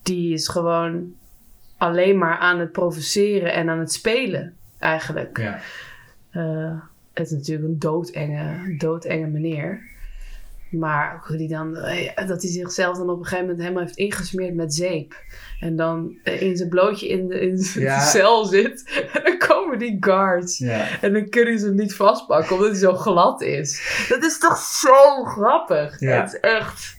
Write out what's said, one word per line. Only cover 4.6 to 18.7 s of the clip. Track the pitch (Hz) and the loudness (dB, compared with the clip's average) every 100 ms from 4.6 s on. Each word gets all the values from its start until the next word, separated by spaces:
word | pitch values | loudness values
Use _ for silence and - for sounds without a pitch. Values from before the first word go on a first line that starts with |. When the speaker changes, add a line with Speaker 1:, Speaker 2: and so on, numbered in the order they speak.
| - - | -20 -4
Speaker 1:
eigenlijk. | - 160 160 156 120 - | -2 -2 -4 -8 -6 -6
Speaker 2:
Ja. | 107 92 - - - - - - _ | -6 -8 -12 -16 -18 -20 -20 -20 _
Speaker 1:
Eh, | 170 160 156 160 160 - _ _ | -6 -4 -4 -6 -8 -14 _ _
het | - 160 | -8 -4
is | |
natuurlijk | 147 151 156 160 | -4 -4 -4 -4
een | 156 | -2
doodenge, | 160 165 170 147 147 147 156 170 185 147 | -2 -2 -4 -6 -6 -4 -6 -8 -8 -4
doodenge | 160 165 165 160 156 | -2 -4 -4 -4 -4
meneer. | 151 165 151 165 - - - - - - - - - - | -4 -4 -4 -6 -8 -14 -16 -14 -14 -16 -16 -16 -16 -8
Maar | 165 156 147 151 | -4 -2 -2 -2
ook | 165 - | -6 -8
hoe | 156 | -6
die | 156 | -6
dan, | 156 160 160 | -6 -8 -8
eh, | - 175 - - 190 | -6 -6 -6 -6 -4
dat | 175 | -4
hij | 180 | -4
zichzelf | 175 175 190 180 180 | -6 -6 -2 -2 -2
dan | 180 | -4
op | 175 | -4
een | |
gegeven | 170 185 | -4 -4
moment | 180 170 | -4 -4
helemaal | 175 180 | -4 -4
heeft | 175 - | -4 -4
ingesmeerd | 202 202 175 185 180 | -4 -4 -6 -6 -4
met | 170 160 | -4 -4
zeep. | 151 180 160 143 - - - - - | -2 -2 -4 -8 -16 -18 -16 -14 -8
En | 165 160 | -4 -2
dan, | 165 165 165 - | -2 -2 -6 -8
eh, | - - | -6 -2
in | 190 180 | -2 -2
zijn | 175 | 0
blootje | 180 202 202 - | 4 4 2 -4
in | 185 185 | -4 -2
de, | 185 | -2
in | 185 185 | 0 0
zijn | 190 147 | -2 -2
Speaker 2:
Ja. | 135 139 | 0 2
Speaker 1:
cel | 143 196 202 226 | 4 6 6 6
zit. | 202 196 226 | 4 2 2